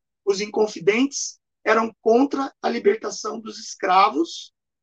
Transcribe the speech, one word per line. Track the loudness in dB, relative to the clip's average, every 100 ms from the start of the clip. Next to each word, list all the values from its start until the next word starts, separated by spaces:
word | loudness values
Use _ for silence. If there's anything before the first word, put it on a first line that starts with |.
| _ _ -2
os | -2
inconfidentes | -2 0 0 0 0 2 0 -2 -10 -12 _ _
eram | 0 2 0 -2
contra | 2 4 4 0 -6 -6
a | -4
libertação | 0 2 0 -6 -8 -10 -10
dos | -12 -14
escravos, | -14 -6 2 4 4 2 -4 -6 -16 _ _ _